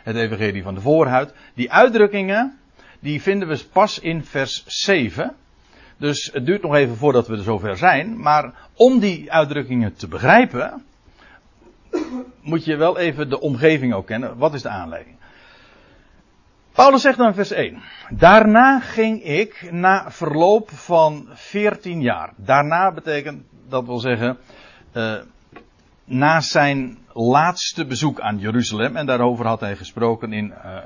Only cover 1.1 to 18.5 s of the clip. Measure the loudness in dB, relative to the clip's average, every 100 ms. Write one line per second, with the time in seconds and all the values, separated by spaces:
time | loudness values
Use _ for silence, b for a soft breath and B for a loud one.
1.1 | 2 -2 -10 b -8 0 4 6 6 2
2.1 | 2 -2 -2 -4 -6 _ _ b b -8
3.1 | -6 -2 -2 -2 -6 -4 0 2 0 -6
4.1 | -6 -6 -6 -6 -8 -12 -8 0 0 0
5.1 | -4 -8 -8 _ _ b b b b -4
6.1 | -4 -6 -6 -2 -2 2 2 2 0 2
7.1 | 2 0 -4 -4 -4 -4 0 2 2 -2
8.1 | -4 0 0 0 -10 b 4 4 4 0
9.1 | -2 -2 0 0 -2 -4 -2 -2 -4 -12
10.1 | -4 4 4 4 -2 -8 -10 -20 _ _
11.1 | b b b _ _ _ _ _ -8 -8
12.1 | -10 -14 -16 -6 -4 -2 0 0 0 -2
13.1 | -4 -6 -4 -4 2 2 2 0 -2 -4
14.1 | -8 -8 -2 -2 -2 -10 -10 -10 -14 -16
15.1 | -20 b b b b b b b b b
16.1 | b _ _ _ _ _ 4 6 6 2
17.1 | 2 0 0 -4 -4 -6 -6 B B B
18.1 | 4 8 8 8